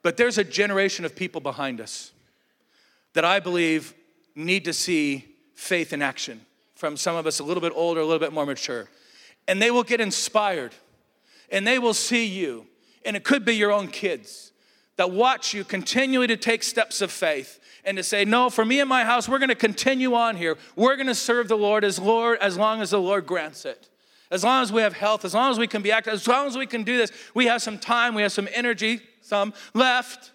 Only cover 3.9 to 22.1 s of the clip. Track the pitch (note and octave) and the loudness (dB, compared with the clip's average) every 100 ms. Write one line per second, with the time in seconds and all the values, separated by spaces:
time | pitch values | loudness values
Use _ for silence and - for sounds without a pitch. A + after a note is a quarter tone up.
3.9 | - _ _ _ D3 E3 F#3+ E3+ D#3 - | -20 _ _ _ -10 -2 -2 -2 -4 -2
4.9 | D#3+ D3 C3+ - _ _ - - F3+ D#3 | 0 0 -4 -10 _ _ -16 -4 -2 -2
5.9 | D3 C#3+ B2+ - A2+ G#2+ _ _ _ D#3+ | -4 -4 -4 -12 -12 _ _ _ _ -8
6.9 | D3 F3+ E3+ D#3 D3 D3+ F3+ E3+ D#3 E3+ | -4 -4 -2 -2 -4 -4 -2 -2 0 0
7.9 | E3 D#3 D#3+ D3+ D#3 C#3+ C3+ - A#2+ G2+ | 0 0 0 0 -2 -4 -4 -6 -8 -10
8.9 | _ _ - - _ - F#3+ A3+ B3 - | _ _ -20 -20 _ -4 2 2 2 0
9.9 | A#3 G#3 - - G#3+ G#3 F3 A#2+ - _ | 0 0 -2 0 0 0 -2 -8 -14 _
10.9 | _ _ _ _ _ _ F#3+ G#3 B3+ A#3+ | _ _ _ _ _ _ -2 0 2 2
11.9 | G#3+ - A#3+ A3 F#3+ D#3+ A2+ - _ _ | 0 0 0 0 -2 -4 -6 -16 _ _
12.9 | _ A3 G3+ - C#4 A3 A3 G#3 G#3 F3+ | _ -8 -6 0 2 2 2 2 2 -2
13.9 | - G3 C#3 G#2 - - _ _ _ _ | -6 -4 -4 -10 -20 -20 _ _ _ _
14.9 | - F#3 F#3 B3 B3+ - G#3 F#3 F#3+ - | -2 0 4 4 2 -4 -6 -6 -6 -2
15.9 | B3 C4 C4 A#3+ A3+ A#3+ A3+ - - - | 0 2 2 2 0 0 0 -2 -2 -2
16.9 | - F#3+ - E3+ C#3+ C3 - - - F#3+ | -2 -4 -2 -2 -2 -6 -20 -20 -10 -6
17.9 | G3 F3 G#3 G3+ A#3 B3 A#3+ A3 C4+ C4+ | -4 -2 0 4 4 4 2 2 2 2
18.9 | B3+ A3+ A#3+ G#3+ C4 C4 A3+ A3 - C4 | 2 2 0 2 0 2 2 0 2 0
19.9 | C4 B3+ A#3 A#3 F#3+ E3+ D#3 - - A#3+ | 2 2 2 2 0 -2 -4 -8 2 2
20.9 | C4+ C4 A#3 - A#3+ G#3+ A3 G#3 G#3+ G3+ | 4 0 -2 0 0 2 2 4 4 2
21.9 | F3 F#3+ | 0 2